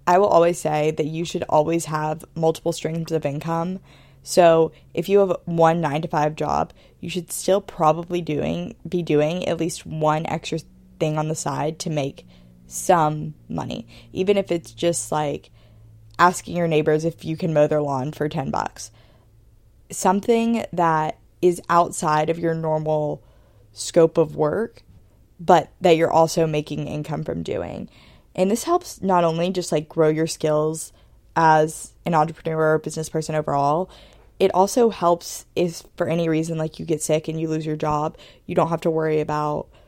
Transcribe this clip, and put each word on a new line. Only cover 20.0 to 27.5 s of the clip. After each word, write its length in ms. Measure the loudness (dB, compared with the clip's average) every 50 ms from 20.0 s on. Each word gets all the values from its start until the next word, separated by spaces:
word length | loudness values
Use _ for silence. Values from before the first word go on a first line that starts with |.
| 2 2 2 2 2 2 2 2 2 0 0 -2 -4 -4
that 460 | -2 0 2 2 2 2 0 -2 -6 -10 _ _ _ _
is 220 | 2 2 2 2 -2 2
outside 580 | 2 4 4 2 -2 -4 -2 0 2 2 2 0
of 100 | -2 -2
your 160 | -2 -2 -2
normal 680 | -2 -2 -2 -2 -2 -2 -2 -2 0 -2 -2 -4 -8 -12 -20 _ _ _ _ _ _ _ _
scope 460 | _ -12 -12 2 6 6 6 6 6 2
of 180 | 2 2 0
work, 460 | -2 0 0 0 -2 -4 -6 -10 -20 _ _ -20 -20 -20 _ _ _ _ _ _ -6
but 300 | 4 4 4 4 4 0 _ _
that 160 | 4 4 4
you're 140 | 6 4 4
also 340 | 4 4 4 4 2 0 0
making 400 | 0 0 -2 -4 -4 -8 -8 -6 -6
income 360 | -6 -8 -6 -6 -6 -6 -6
from 180 | -6 -6 -6
doing. 460 | -6 -6